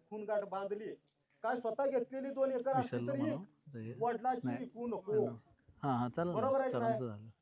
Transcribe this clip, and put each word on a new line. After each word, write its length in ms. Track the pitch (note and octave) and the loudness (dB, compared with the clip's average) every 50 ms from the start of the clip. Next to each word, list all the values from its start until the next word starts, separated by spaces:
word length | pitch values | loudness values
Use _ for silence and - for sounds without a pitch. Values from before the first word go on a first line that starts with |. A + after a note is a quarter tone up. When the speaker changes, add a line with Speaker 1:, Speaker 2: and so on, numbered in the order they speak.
| - _ | -12 _
Speaker 1:
खूनगाठ 340 | G#3+ G#3+ G#3 G#3 G#3+ G#3 G3+ | -10 -6 -2 0 0 0 0
बांधली, 500 | F3+ F#3 G3 G3+ G3 G3+ G#3+ A3 E3+ - - _ _ _ _ _ _ _ _ | -2 -2 -4 -2 -2 -4 -4 -6 -6 -8 -10 _ _ _ _ _ _ _ _
काय 180 | - A3+ B3 B3 | -2 0 0 0
स्वतः 260 | A#3+ A3+ A3 C4+ C#4 | 0 0 0 2 2
घेतलेली 440 | C#4 C4+ A#3+ A#3+ - C4 C4+ C4 C#4 | 2 2 2 0 0 -4 -4 -4 -4
दोन 220 | C4+ C4+ C4+ C4+ | 0 2 2 2
एकर 180 | C4 A#3+ B3 C4+ | 2 2 2 2
असली 280 | C4+ C4 B3 - B3+ A#3+ | 2 2 2 2 0 -2
Speaker 2:
विशालला 140 | - - | 0 0
Speaker 1:
तरी 80 | C#4+ C4+ | 0 0
Speaker 2:
म्हणा, 220 | D4 D#4+ - - G3 - _ _ _ D3 | 2 0 0 -2 -4 -10 _ _ _ -12
ते 260 | C3+ A2+ A2 A2+ A#2 B2 | -10 -8 -8 -8 -4 0
Speaker 1:
वडिलाची 400 | A3+ A#3+ A#3 A3+ A#3 B3+ B3+ B3 - | 0 0 0 0 0 0 0 0 0
Speaker 2:
नाही. 140 | B3+ A#3+ A#3+ | -2 -2 -2
Speaker 1:
विकू 280 | B3+ - - A3+ A#3+ | -4 -8 -8 -6 -4
नको. 400 | A#3+ G#3+ - F#4 G4+ G#3+ - G#3 - A#2 - - - - _ _ - - - | -4 -4 -4 -2 0 2 2 2 2 -2 -6 -14 -20 -20 _ _ -20 -10 -4
Speaker 2:
हा, 140 | - C#3+ B2+ | 0 0 2
हा, 120 | - B2 A#2+ | 2 0 0
चालेल 240 | - E3 E3+ F3 | 0 0 0 0
ना. 80 | F3 G#3+ | 2 2
Speaker 1:
बरोबर 200 | B3+ C4+ C4+ C4+ | 2 4 4 4
आहे 80 | C4 C4 | 2 2
की 40 | |
Speaker 2:
सरांचं 340 | - B2 - A2+ - - B2+ | 2 2 2 2 2 2 0
Speaker 1:
नाही? 120 | A#2 G#2 G#2 | -4 -6 -8
Speaker 2:
झालं. 120 | A2 A2+ - _ | -12 -16 -18 _